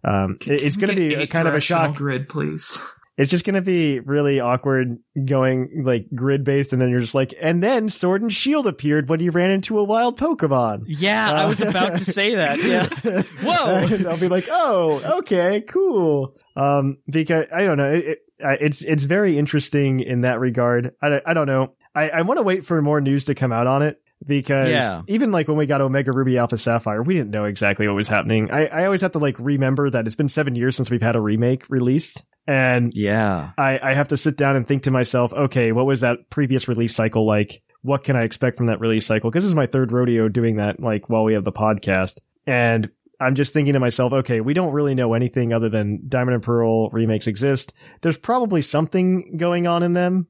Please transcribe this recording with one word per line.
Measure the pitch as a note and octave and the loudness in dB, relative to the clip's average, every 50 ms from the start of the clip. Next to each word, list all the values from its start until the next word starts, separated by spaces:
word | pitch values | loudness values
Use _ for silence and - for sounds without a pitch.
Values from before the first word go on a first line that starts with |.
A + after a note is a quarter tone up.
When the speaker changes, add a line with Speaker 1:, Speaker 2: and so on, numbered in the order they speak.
| - | 0
Speaker 1:
Um, | - G#2 G2 G2 F#2 F#2+ - | 0 0 0 0 -2 -4 -6
Speaker 2:
Can, | - - C#3+ | -2 -2 -2
Speaker 1:
it, | D3 C#3 | 0 0
it's | D3 D3 G#3 | -2 -2 0
Speaker 2:
can | G3+ G3 | -2 0
we | G#3 | 0
Speaker 1:
gonna | F#3+ F3 D3+ | 0 0 0
Speaker 2:
get | |
Speaker 1:
be | D3 | 0
a | C#3+ | -2
Speaker 2:
eight | D3 C3+ | -4 -2
Speaker 1:
kind | D#3+ E3 E3 E3 | -2 0 0 2
of | - | 0
a | D#3 | 0
Speaker 2:
directional | - - F3 E3 D#3+ D3+ | 0 0 0 2 0 0
Speaker 1:
shock. | D3+ | -2
Speaker 2:
grid, | C#3 C#3+ C#3+ C3 B2+ C#3 - | -4 -4 -4 -4 -4 -6 -6
please? | - D3+ D3 D3+ D#3 D#3+ - - - - - - - _ _ _ _ - | -6 -6 -4 -4 -4 -2 0 0 0 0 -4 -14 -20 _ _ _ _ 0
Speaker 1:
It's | C#3 C#3 | 0 2
just | F3+ F3 - | 2 0 0
gonna | - F#3+ G3 | 0 -2 -2
be | F3+ F#3+ F#3 F3 E3 D3+ C#3 B2+ | 0 0 0 2 2 2 0 -2
really | - C3+ C#3 D3 D3 C#3+ C#3 C3+ | -2 -2 0 0 2 2 2 0
awkward | A#2+ A#2+ B2 B2 - C#3 C3+ C3 B2+ B2 A#2 A#2 _ _ _ D3 C3+ | 2 0 0 0 0 0 0 2 0 -2 -4 -8 _ _ _ -6 -2
going, | C3 C#3+ C3+ C3 C3 C3 B2+ B2+ C3 - D#3 C3+ | 0 0 2 2 2 2 0 -2 -4 -6 -4 -2
like, | C3 B2 A#2 - - - | 0 0 -2 -2 -6 -8
grid-based, | B2 B2 C3+ C#3 C#3 C#3 C3 C#3 C#3 C#3 C3+ - | -4 0 0 0 0 0 0 0 0 0 0 0
and | B2+ | 0
then | B2+ B2 | 2 2
you're | B2 B2 | 2 0
just | A#2+ A#2 - | 0 0 0
like, | C#3 C3+ C3 - - | -2 -2 -2 -4 -4
"And | - D#3+ E3+ F3 | -2 0 0 2
then | F3+ G#3+ C4 A#3+ A3 G#3+ | 2 2 0 0 0 -2
Sword | - - - F3+ F#3 G3 A3 | -2 0 0 0 0 0 0
and | A#3 G3+ | -2 -2
Shield | - - C4 D4 D4+ C4 | -2 0 0 0 0 0
appeared | G#3 D3 - - D3 D3 D#3 D3 B2+ | -2 -4 -2 -2 0 0 0 0 0
when | D#3+ D#3+ | -2 0
you | E3+ F3 | 0 0
ran | D#3+ F3 F3 F#3 | 0 2 2 2
into | G3 G3 F#3 - A3 G#3+ | 0 0 -2 -2 -2 -2
a | G#3 | 0
wild | G3+ G#3+ A3+ A#3+ B3 A#3+ - | 0 0 0 0 0 -2 -2
Pokemon." | C#4 E4 E4 - - D3 C#3 B2+ B2 A2+ G#2 G#2+ A2 - | -2 -2 -2 0 0 0 2 2 2 0 -2 -4 -8 -8
Speaker 3:
Yeah, | D#3 C#3+ F3 G3 G#3 A3 A3 G#3+ | -6 -2 0 0 0 2 0 0
I | D3+ D3+ D#3 | 2 2 2
Speaker 1:
Uh, | - | 0
Speaker 3:
was | - - | 0 0
about | A3 G#3 F#3 F#3 F#3 G3+ E3+ F3 | -2 -2 0 0 0 0 -2 -2
to | F#3+ | -2
say | F#3 F3 G3+ G3 G#3 A#3+ | -2 0 0 0 0 2
that. | G3+ E3 C#3+ C#3 - - | 0 0 0 0 0 0
Yeah. | B3 B3 F3+ F3+ | 0 2 2 0
Speaker 1:
<laughs> | - E4+ - - A#3 F#3+ F#3 F#3+ - - C#3 F3 | -2 -4 -4 -4 -2 -2 -2 -4 -4 -6 -6 -2
Speaker 3:
Whoa! | C4 F4 F4 D4 A3 F#3 F#3 F#3 - G#3+ | 0 0 2 2 2 2 2 2 0 0
Speaker 1:
And | G3 F#3 F3 | 0 0 -2
I'll | E3 E3 | -2 -2
be | F3+ F3+ | 0 0
like, | F3+ F#3 F3+ - | 0 0 0 0
"Oh, | G#3 A#3+ E4 C#4+ A3 F#3 E3+ D#3+ D3+ C#3 - - D#4+ F4+ | 0 0 2 2 2 2 2 2 0 -2 0 -2 -2 -2
okay, | - - G#3+ F3+ F3 F3+ G3 G#3 | 0 0 0 2 2 2 0 0
cool." | - - - F#4 G4 F#4+ C#4+ G3+ F3 D#3+ D3 C#3+ C3 C3 _ _ _ _ _ | -4 -2 -2 0 0 2 2 2 2 2 2 0 -2 -4 _ _ _ _ _
Um, | C3+ C#3 C#3+ C#3+ C#3+ C#3 C#3 C#3 - _ - | 0 0 2 2 2 2 0 -2 -4 _ -4
because, | C#3+ D#3+ D#3 D#3 E3+ D#3+ D3+ - D#3+ | -2 -2 0 2 0 0 0 -2 -2
I | E3+ G3+ | 0 0
don't | G3 D#3+ C#3 | 2 2 2
know, | C#3 C#3 | 2 2
it, | D3 F3 D3 | 0 0 0
it, | C#3+ D#3+ - _ _ _ _ - | -2 -6 -8 _ _ _ _ -2
uh, | C#3 C#3 C3+ | -2 0 2
it's, | D3 D3+ D3 - - | 2 0 0 -2 -2
it's | C#3+ D#3+ D3 C#3 | 0 0 0 2
very | C#3 E3+ G3 G#3 F#3+ D#3+ C#3+ | 0 2 2 2 2 2 2
interesting | D3 C#3+ - D3+ C#3 - - C#3+ C#3+ C3+ C3+ B2+ | 0 0 0 -2 -2 0 0 0 2 2 0 0
in | B2 - B2+ B2 | -2 -2 -2 0
that | A#2+ B2+ B2 A2+ | 0 0 0 0
regard. | B2+ B2+ A#2 B2 A#2+ A#2+ B2 A#2+ A#2+ B2+ - _ | 0 0 0 2 2 2 2 0 0 -4 -8 _
I, | - D3 D3 C#3 - | -2 0 0 0 0
I | E3 E3 | 0 0
don't | E3 D3+ C#3 | 0 0 2
know. | C3+ C3 C3+ C3 _ _ _ _ _ | 2 0 0 -2 _ _ _ _ _
I, | D3 D#3 D#3 | -2 -2 0
I | D#3 E3 E3 | 0 -2 0
wanna | F#3+ C4 E4 A#3+ | 0 0 0 2
wait | G3 F#3 F#3+ D3+ | 0 0 -2 -2
for | - F3 D#3+ | -2 0 0
more | D3 D3 D3+ D3+ | 2 2 2 2
news | C#3+ C3+ C#3 C#3 C3+ | 2 2 0 0 0
to | - C#3 | -2 -2
come | - C#3 B2+ | -2 -2 -2
out | A#2 A2+ A#2+ B2+ | 0 0 2 2
on | C3 C#3 D3 | 2 2 2
it. | D3+ D3 _ _ _ _ _ - | 0 -2 _ _ _ _ _ -6
Because | C#3+ C#3+ C#3 C3 - C#3+ C3+ C3+ B2+ | -2 -2 -2 0 0 0 2 2 2
Speaker 3:
Yeah. | C#3 C#3+ B2+ A2 F#2 E2 F#2 - | 2 2 0 0 -2 -6 -6 -4
Speaker 1:
even, | G3 A3+ C#4+ A#3 | -2 0 0 2
like, | G3 F3 D3+ D3 | 0 0 0 0
when | D3+ D3+ | 0 0
we | D3+ | 0
got | C3+ C#3+ C#3 | 0 2 0
Omega | C#3 C3+ C3 C#3 C3+ C3 | 2 0 0 0 0 0
Ruby | B2+ C3 C3 B2+ B2+ B2 | 0 0 2 2 2 2
Alpha | A#2+ A#2 - | 2 0 -2
Sapphire, | A2 - A#2+ A#2 A#2 - A2 G#2 G#2+ | -2 -2 0 0 0 0 -2 -4 -2
we | A#2+ D3+ F#3+ | -2 0 0
didn't | F3 B2+ G#2 | 0 -2 -2
know | G#2 G#2+ G#2 | -4 -4 -2
exactly | G#2 G2+ F#2 G#2+ G2+ G2+ - G#2+ G#2 | -4 -2 0 0 0 0 2 0 0
what | G2+ | 0
was | G2 G#2+ A2 | 0 0 0
happening. | A2 G2+ - - A2+ A2 G#2+ - | 0 0 2 2 2 2 2 0
I, | - C#3+ D#3 D3 | 0 0 0 0
I | - D#3 F3+ | 0 0 0
always | G3 G3 F3+ | 0 0 0
have | F#3+ F#3 - | -2 -2 -2
to, | D#3+ | 0
like, | D3 C#3+ B2 - | 0 0 -2 -2
remember | A#2+ C#3 C#3+ C3+ C3+ C3 C3+ C3+ C#3+ C#3 | -2 -2 0 0 2 0 2 2 0 0
that | A#2+ B2 A2+ | 0 -2 -2
it's | A2 G#2+ | -2 -2
been | - D3+ C#3 | -2 -2 0
seven | - - D3+ C#3 B2 | 0 0 -2 -2 0
years | A#2+ A#2+ C3 A#2+ | 0 0 0 0
since | - B2+ A2 | 0 -2 -2
we've | B2 A#2 | 0 0
had | G#2 A#2 A2+ | 0 2 2
a | A2+ | 2
remake | G#2+ G#2 G#2+ A2 A#2 B2 C3 C3 - - | 2 2 2 2 2 2 0 0 -4 -4
released. | C3+ C3 B2 B2 C3 C#3+ - - - - - _ _ _ _ | -2 0 2 2 2 0 -2 -4 -12 -16 -18 _ _ _ _
And | - C#3+ C3+ C3 B2+ B2 B2 B2 A#2+ - | 0 2 2 4 4 4 2 2 0 0
Speaker 3:
Yeah. | - G#2 G2+ G#2 A2+ A2 G#2 F#2+ E2+ D2 D#2+ - - | -2 -2 0 2 2 2 2 0 -2 -4 -8 -4 -2
Speaker 1:
I, | C#3 C3+ C3+ C3 | 0 0 0 0
I | C3 C3+ C3 | 0 0 0
have | C#3 C#3+ - | 0 0 0
to | D3+ C#3 | -2 0
sit | - D#3 C#3+ - | 0 -2 0 0
down | C#3+ C#3 C#3 | 0 2 2
and | C3+ A#2+ - | 0 0 0
think | D3 C3+ - | -2 0 0
to | C#3 | 0
myself, | C3 B2+ B2 - - B2+ A#2+ A#2 - | 0 0 0 0 0 0 0 0 0
"Okay, | - D3 C3 - C3+ A#2+ A2+ | -2 -2 0 0 0 0 2
what | A2+ A#2+ C3 C3+ | 2 2 2 2
was | C3+ A#2 | 0 0
that | B2 A#2+ B2 - - _ | 0 0 -2 -2 -6 _
previous | - - D3 B2 C3+ B2+ - - | -4 -2 0 0 0 0 0 -2
release | A#2+ G#2+ A#2+ A2+ - | -2 0 0 -2 0
cycle | - A2+ A2 - A2+ A2 | 0 0 0 2 2 2
like? | A2 G#2+ G#2 G#2 - - - _ _ _ _ | 2 2 2 0 -2 -6 -20 _ _ _ _
What | - B2+ C#3 C3 - | -4 -2 -2 -2 0
can | - C#3 | 0 0
I | B2 | 0
expect | A#2 A2 - - - B2+ A#2 - | 0 -2 -2 -2 -2 -2 0 0
from | B2 A#2 | 0 0
that | A2+ - | 0 0
release | A2+ A2+ A2+ A2 G#2+ - | 0 0 0 0 0 0
cycle?" | A2 G#2+ G#2+ A#2 | 0 0 0 0
'Cause | A2 E3+ | 0 0
this | F#3+ G3+ | 0 2
is | F3 | 2
my | D3+ C3+ | 2 0
third | A#2+ - C3+ C3 A#2 | 0 0 0 0 0
rodeo | A2+ B2 B2 B2 A#2+ A2+ A2 A2 | 0 0 2 2 2 2 2 2
doing | G#2+ B2 A#2 A#2 A2 G#2+ | 2 0 0 0 0 0
that, | G#2 G#2 - - | -2 -2 -4 -4
like, | - A#2 A2 G#2 - - | -4 -2 -2 -4 -2 0
while | A#2 A2 G#2+ | 0 2 4
we | A2 A2 | 4 2
have | G#2 F#2+ | 2 0
the | G2+ | -4
podcast. | G2 - A2 G#2+ G#2+ G2 - - F#2+ F#2+ F#2 F#2 - - _ _ _ _ _ | -4 0 0 0 0 0 0 0 0 0 0 -2 -6 -12 _ _ _ _ _
And | - C3 B2 A#2+ A#2 A#2 A2+ G#2+ G#2+ _ _ _ _ _ _ | -2 0 2 2 2 2 0 0 -4 _ _ _ _ _ _
I'm | C3 B2+ C#3 | -2 -2 0
just | C3 C#3+ C#3 - | 0 -2 -2 0
thinking | D#3 D3 C#3+ C#3+ | 0 0 2 2
to | C3+ | 2
myself, | B2+ B2 A2+ - B2+ B2 B2 | 2 0 0 0 0 0 0
"Okay, | C3+ B2+ - B2 A2+ | -2 0 0 -2 -2
we | A2 B2+ D3 | 0 0 0
don't | F3 F#3 D#3+ C#3 | 0 0 0 0
really | D3 D3 C#3+ C3+ | 0 0 0 0
know | B2+ B2+ A2+ A2+ | 0 0 2 2
anything | A#2 B2 A#2+ - B2+ B2 A#2 | 2 0 0 0 -2 0 0
other | A#2 A2+ A2+ A2+ | 0 0 0 0
than | G#2 A2 G#2 G#2 G#2 F#2+ - C3+ | 0 0 0 -2 -4 -4 -6 -4
Diamond | C3+ B2+ B2 B2+ B2 | -2 -2 0 0 0
and | A#2 - | -2 0
Pearl | A#2+ A#2+ A#2 A#2 A2+ A2+ A2+ A2 G#2 | 0 0 2 2 2 2 2 0 0
remakes | - A2+ A2+ A2+ A2 G#2 - | 0 -2 0 0 0 0 -2
exist. | A#2 G#2 G2+ B2+ C#3 C#3 B2+ - - - _ - - - _ | -4 -4 -2 0 0 0 0 -2 -8 -16 _ -20 -20 -20 _
There's | - E3+ D#3 - | -2 -2 -2 -2
probably | - - A#3 B3+ A#3+ A3 G3 E3 | -2 -2 0 0 0 0 0 0
something | C#3 - - D3 D#3+ D#3 - F#3+ F3+ F#3 F#3 F#3 F3+ - - D#3+ | 0 0 0 -2 -2 0 0 0 2 2 0 0 -2 -6 -6 -4
going | E3+ F3 F3 F3 F3 | -2 0 0 0 0
on | F3 E3+ E3+ | 0 0 0
in | F3 F3 F3 | 0 0 0
them." | F3 F3+ F3+ F#3 F#3+ F3 _ | 0 0 0 0 -2 -4 _